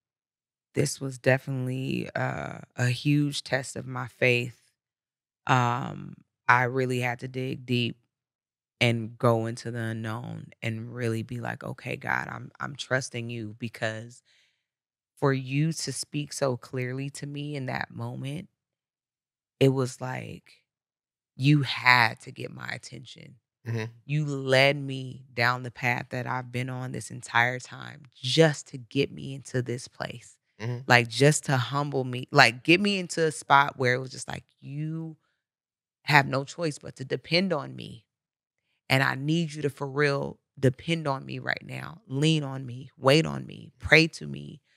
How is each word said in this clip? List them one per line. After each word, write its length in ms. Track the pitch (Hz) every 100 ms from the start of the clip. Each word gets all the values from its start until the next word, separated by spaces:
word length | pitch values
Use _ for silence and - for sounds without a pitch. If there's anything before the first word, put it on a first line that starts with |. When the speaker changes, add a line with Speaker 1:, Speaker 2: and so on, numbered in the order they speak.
| _ _ _ _ _ _ _ 131
Speaker 1:
this 260 | 139 -
was 160 | 135 127
definitely, 920 | 131 135 - 135 127 131 135 123 - -
uh, 440 | 127 - 71 - - -
a 120 | 123
huge 540 | 123 147 147 147 139
test 320 | - 131 131 -
of 120 | 127
my 200 | 127 127
faith. 640 | - 127 120 120 - _ _ _ _ _ _ _ _ -
Um, 680 | 131 120 123 - 50 50 - _ _ -
I 160 | 120
really 360 | 123 131 127 127
had 200 | 123 120
to 80 | 131
dig 380 | 131 131 131 123
deep 320 | 123 117 - _ _ _ _ _ _ _ -
and 360 | 120 117 113 117
go 280 | 120 113 113
into 260 | 117 117
the 80 | 120
unknown 680 | 113 113 113 113 117 107 - -
and 320 | 117 110 117
really 300 | 120 117 113
be 160 | 113 120
like, 240 | 117 -
Okay, 320 | - 131 127 -
God, 320 | - 64 -
I'm, 220 | - 123 -
I'm 160 | - 139
trusting 540 | - 131 123 120 117
you 260 | 120 107 104
because 600 | 117 - 113 110 117 120 _ _ _ _ _ _ _ _ _ -
for 140 | 143
you 400 | 135 127 139 160
to 180 | 156 -
speak 400 | 135 - 147 147
so 220 | - 139 123
clearly 520 | - 131 123 131 139
to 160 | - 143
me 280 | 143 147 147
in 100 | 127
that 260 | 127 -
moment, 560 | 117 117 127 131 151 196 _ _ _ _ _ _ _ _ _ _ -
it 100 | 135
was 300 | 135 127 -
like 640 | 127 127 110 - _ _ _ _ _ _ _ _ _ -
you 260 | 135 151
had 560 | 131 - 123 123 113 123
to 100 | -
get 200 | 120 -
my 140 | 131 120
attention. 680 | 127 - - 123 - - 131 _ _ 117
Speaker 2:
Mm-hmm. 180 | 113 113 117 -
Speaker 1:
You 200 | 151 147
led 520 | 139 135 131 139 143
me 480 | 135 135 131 127 131
down 300 | 120 120 127
the 80 | 123
path 360 | - 123 123 131
that 160 | 127 123
I've 260 | 127 123
been 180 | 123 127
on 220 | 127 127
this 200 | 123 -
entire 480 | - - 117 120 127
time 440 | - 127 123 143 123 _
just 540 | 127 131 160 147 -
to 80 | 135
get 340 | 117 139 -
me 220 | 147 139
into 280 | 135 - 131
this 260 | 123 123 -
place. 500 | - - 120 - _ _ -
Speaker 2:
Mm-hmm. 180 | 113 120 131
Speaker 1:
Like, 200 | 120 117
just 380 | 117 143 151 -
to 120 | 131
humble 460 | 120 139 147 135
me, 240 | 127 123 131
like, 320 | 165 120 123
get 180 | 156 175
me 180 | 208 196
into 260 | 175 - 160
a 60 |
spot 420 | - - 139 143 -
where 160 | 127
it 60 | 127
was 120 | 131
just 160 | 127 -
like, 160 | 135 - _
"You 560 | 135 143 156 160 160 156 _ _ _ _ _ _ _ _
have 240 | - 147 135
no 160 | 135
choice 340 | 143 - 165 -
but 160 | - -
to 80 | 131
depend 480 | 131 - 170 190
on 220 | 151 135 127
me. 300 | 110 117 _ _ _ _ _ _ _ _ -
And 140 | 131
I 120 | 135 131
need 380 | 143 165 160
you 80 | 151
to, 80 | 147
for 180 | - 143
real, 520 | 135 147 139 - - _ -
depend 480 | 139 - - 165 147
on 180 | 135 135
me 140 | 131
right 240 | 123 - -
now. 360 | 131 131 - -
Lean 360 | 135 156 156
on 220 | 139 135 131
me, 240 | 123 127 -
wait 280 | 131 156 156
on 200 | 69 65
me, 260 | 50 55 -
pray 280 | - 156 165
to 180 | - 147
me." 340 | 139 - - _